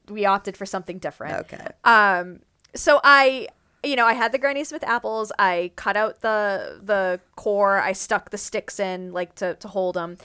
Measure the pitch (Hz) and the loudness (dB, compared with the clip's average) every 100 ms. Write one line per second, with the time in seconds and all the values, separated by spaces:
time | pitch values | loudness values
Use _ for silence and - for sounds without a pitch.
0 | - 208 196 196 196 185 196 190 175 180 | -12 -2 0 0 -2 -10 -8 -8 -8 -10
1 | 151 - 139 95 - - - - 240 226 | -10 -10 -10 -8 -10 -14 -16 0 6 6
2 | 202 180 180 175 _ _ _ - - 294 | 6 2 -2 -14 _ _ _ -2 2 6
3 | 285 277 262 262 - - _ _ 285 262 | 8 8 6 2 -6 -16 _ _ -4 2
4 | 233 226 226 254 277 277 294 302 - 233 | 2 2 0 0 -2 -4 -6 -6 -4 -2
5 | 220 220 214 - 196 175 180 - 196 202 | -2 -6 -4 0 0 2 -4 -6 -2 0
6 | 220 - 226 214 208 196 82 76 196 202 | -2 -2 -2 0 0 -4 -8 -10 -2 0
7 | 185 180 _ - 214 202 196 196 - 196 | 0 -4 _ -8 -2 2 2 2 0 -4
8 | - 208 - 202 - 214 - - 190 185 | -2 -4 -4 -12 -8 -8 -8 -6 -6 -6
9 | 185 175 175 - 185 160 208 196 185 180 | -8 -8 -8 -6 -8 -8 -8 -4 -2 -4
10 | 170 180 | -8 -12